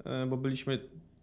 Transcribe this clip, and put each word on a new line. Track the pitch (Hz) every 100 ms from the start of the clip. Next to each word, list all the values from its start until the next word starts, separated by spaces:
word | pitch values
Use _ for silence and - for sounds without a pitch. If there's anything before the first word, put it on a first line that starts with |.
e, | 143 131 131
bo | 127
byliśmy | 135 131 139 127 - - - -